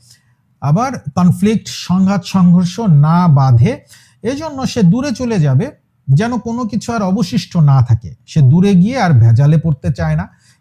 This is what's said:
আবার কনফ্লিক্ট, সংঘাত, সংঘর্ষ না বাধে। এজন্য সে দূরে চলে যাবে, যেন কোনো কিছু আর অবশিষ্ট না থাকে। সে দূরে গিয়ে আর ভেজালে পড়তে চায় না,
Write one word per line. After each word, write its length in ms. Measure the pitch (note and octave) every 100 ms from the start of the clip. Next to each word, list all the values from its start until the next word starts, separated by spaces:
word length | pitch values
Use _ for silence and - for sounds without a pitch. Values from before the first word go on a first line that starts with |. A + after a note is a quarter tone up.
| _ _ _ _ _ _
আবার 300 | C3+ E3+ C4 A#3+ - -
কনফ্লিক্ট, 480 | F3+ F3+ G3+ A3+ - - -
সংঘাত, 340 | F3+ F#3+ G3+ -
সংঘর্ষ 420 | G3 F3+ F3 F3+ - A3+ C#3+ D3+
না 120 | E3+ F3+ C#3+
বাধে। 340 | C3 A#2+ F3+ C4+ - - _ _
এজন্য 340 | G#3+ C#4 D#4+ C4+ B3+
সে 100 | B3 F3
দূরে 180 | A#3 C#4+ A#3
চলে 180 | B3 G#3+ D3
যাবে, 200 | C3 B3 - _ _ -
যেন 240 | C#3 B3 B3 A#3
কোনো 140 | A#3 A3+
কিছু 160 | A3 - A#3
আর 60 | F#3+
অবশিষ্ট 420 | G3+ F3+ A3+ - F3 D3
না 60 | C3+ A#2+
থাকে। 220 | A2+ - - _
সে 80 | D#3+ C3
দূরে 200 | E3 G3+ F#3
গিয়ে 140 | G3 C4 F#3
আর 60 | B2+
ভেজালে 360 | A2+ A2+ C#3+ D#3+ E3
পড়তে 240 | C#3+ E3+ D#3+
চায় 180 | D#3+ D#3
না, 60 | G3 _ _ _